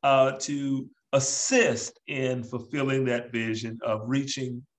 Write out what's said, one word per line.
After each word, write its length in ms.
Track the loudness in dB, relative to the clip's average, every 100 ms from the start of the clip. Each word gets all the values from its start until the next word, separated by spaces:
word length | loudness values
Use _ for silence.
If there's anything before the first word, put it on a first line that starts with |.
uh, 300 | 6 6 6 2
to 460 | -4 -4 0 -2 -4 _ _
assist 840 | 0 2 -2 2 4 4 2 -6 _ -10
in 360 | -2 -2 -2
fulfilling 640 | -4 -8 -6 -2 0 2 2
that 260 | 0 -2
vision 480 | -4 -2 -4 -6 -6
of 180 | -4 -4 -2
reaching 580 | -2 -2 -6 -6 -8 -14